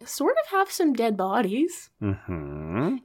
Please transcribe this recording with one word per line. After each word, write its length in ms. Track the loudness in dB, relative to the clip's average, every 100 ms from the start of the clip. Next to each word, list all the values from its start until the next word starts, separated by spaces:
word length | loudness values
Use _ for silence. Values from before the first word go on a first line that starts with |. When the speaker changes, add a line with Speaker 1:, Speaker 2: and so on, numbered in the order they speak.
Speaker 1:
sort 320 | -10 -2 0 2
of 60 | 2
have 200 | 0 0
some 220 | 2 2
dead 220 | 4 2 2
bodies. 760 | 0 2 2 2 0 -2 -16 -4
Speaker 2:
Mm-hmm. 960 | -2 -2 -4 -6 -6 -8 -4 0 0 0